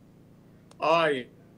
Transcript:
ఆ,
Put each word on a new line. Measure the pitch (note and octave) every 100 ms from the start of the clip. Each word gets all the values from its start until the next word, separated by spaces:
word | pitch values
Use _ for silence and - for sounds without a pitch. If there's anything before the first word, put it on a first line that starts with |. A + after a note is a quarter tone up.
| - - - - - - - -
ఆ, | D3+ E3 D#3 C3+ A#2 - -